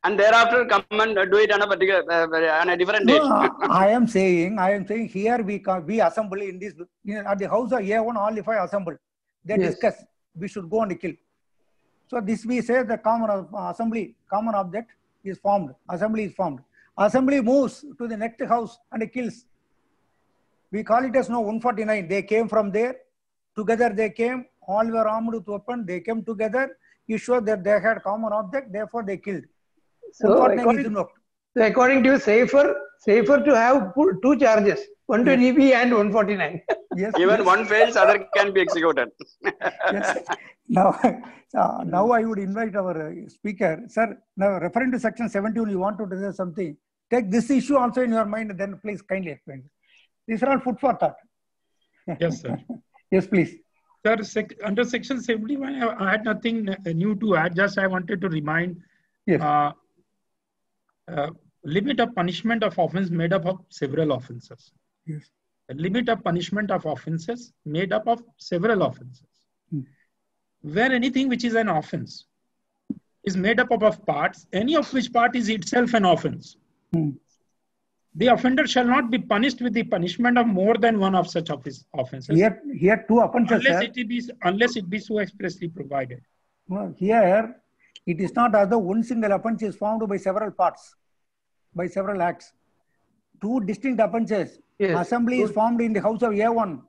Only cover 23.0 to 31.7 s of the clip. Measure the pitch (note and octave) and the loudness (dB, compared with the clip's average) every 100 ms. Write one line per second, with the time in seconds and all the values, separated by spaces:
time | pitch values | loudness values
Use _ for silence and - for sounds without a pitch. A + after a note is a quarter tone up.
23 | _ _ _ _ _ - G#3+ A3+ A#3+ G3+ | _ _ _ _ _ -10 -2 0 0 0
24 | A3 G#3+ A#3 B3+ B3 _ - G3 A3+ A3+ | -4 -2 -4 -4 -10 _ -4 -2 0 0
25 | A3 A3 A3+ A3+ F#3 G3+ - B3 G3 F3+ | 0 0 -4 -6 -8 -10 -8 -8 -6 -8
26 | F3 A3+ G3+ G#3 A3 A#3 C4+ - _ _ | -6 -6 -6 -4 -2 -2 -4 -6 _ _
27 | - A3 - B3 G#3+ G#3+ F3+ G#3 G#3 A3+ | -8 -6 0 0 0 -2 2 2 2 -2
28 | F#3+ G#3+ A3+ G#3 G3+ C4+ B3+ G3 G#3+ A#3 | -4 -4 -2 -4 -4 -8 -8 -10 -8 -6
29 | G3+ F#3+ - F#3 C3 _ _ _ _ _ | -6 -8 -6 -8 -10 _ _ _ _ _
30 | A#4 - G#3 A3+ B3+ - A#3+ A#3+ A3+ G#3 | -20 0 4 6 6 4 2 2 0 -4
31 | E3+ _ _ _ _ - A3 | -6 _ _ _ _ 2 2